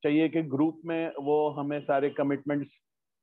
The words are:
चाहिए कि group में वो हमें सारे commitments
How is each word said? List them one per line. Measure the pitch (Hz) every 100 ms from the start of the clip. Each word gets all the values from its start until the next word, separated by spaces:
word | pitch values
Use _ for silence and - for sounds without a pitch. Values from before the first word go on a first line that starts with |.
चाहिए | 151 147 160
कि | 165
group | 160 135 156 160 165
में | 165 165 -
वो | 139 151 151
हमें | 143 147 147
सारे | 143 139 143
commitments | 143 139 139 147 147 139 _ _ _ _ _